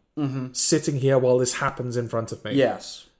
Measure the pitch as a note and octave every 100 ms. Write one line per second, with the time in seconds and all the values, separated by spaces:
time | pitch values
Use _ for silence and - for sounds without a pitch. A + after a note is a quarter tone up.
0 | _ D3+ C#3 C3+ B2+ - - D#3+ D3+ C#3
1 | C3+ C3+ B2+ B2+ B2 - C#3 - B2 A#2+
2 | A2+ A#2 A2 A2+ G#2+ C#3 B2 F#2 - -
3 | -